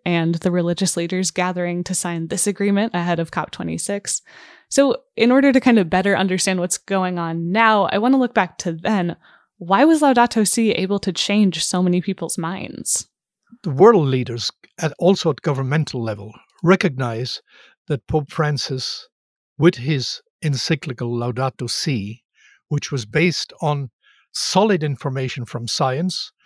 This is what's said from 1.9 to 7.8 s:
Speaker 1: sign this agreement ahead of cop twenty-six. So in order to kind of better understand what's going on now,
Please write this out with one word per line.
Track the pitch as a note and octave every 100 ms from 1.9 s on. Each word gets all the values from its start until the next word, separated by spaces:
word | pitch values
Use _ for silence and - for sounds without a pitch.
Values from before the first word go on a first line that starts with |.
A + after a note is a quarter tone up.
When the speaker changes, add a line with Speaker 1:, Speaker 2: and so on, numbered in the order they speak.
Speaker 1:
sign | F#3 F3 E3+ E3
this | G3 G#3
agreement | F#3+ G3+ G3+ A3 F3+
ahead | F3 E3+
of | E3
cop | E3+ D#3
twenty-six. | - E3 D#3+ - G3+ - - _ - - - -
So | - C#4 - _ -
in | A#3+
order | C4 C#4
to | B3+
kind | C4 A3+
of | E3
better | F#3 G3 G3
understand | F#3 F#3 - F#3
what's | F3 -
going | - G3 F3+ F3
on | E3 E3 E3+
now, | G#3+ A3+ G#3+